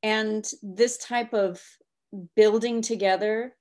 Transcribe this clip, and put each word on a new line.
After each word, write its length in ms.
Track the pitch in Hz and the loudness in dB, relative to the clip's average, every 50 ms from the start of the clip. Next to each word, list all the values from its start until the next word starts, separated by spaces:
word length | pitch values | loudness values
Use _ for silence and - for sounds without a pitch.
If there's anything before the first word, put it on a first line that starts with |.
| - | -2
And 460 | 214 214 220 220 214 214 214 208 - - - - | 0 -2 0 0 -2 -4 -4 -6 -8 -14 -12 -14
this 360 | 202 185 190 233 247 247 - | -14 0 0 0 0 0 -6
type 360 | - - 240 240 233 233 240 | -10 -6 -4 -4 -4 -2 0
of 260 | 214 196 190 180 175 - - - _ _ _ _ _ _ _ - 196 175 170 _ | 0 0 0 -2 -8 -16 -20 -20 _ _ _ _ _ _ _ -16 -16 -16 -4 _
building 480 | - 214 214 208 226 214 240 233 233 226 | 6 6 6 6 2 0 0 -2 -2 -2
together 720 | - 226 202 196 190 185 185 202 214 214 220 240 254 _ _ | -4 -4 0 2 2 2 2 0 -2 -2 -2 -4 -8 _ _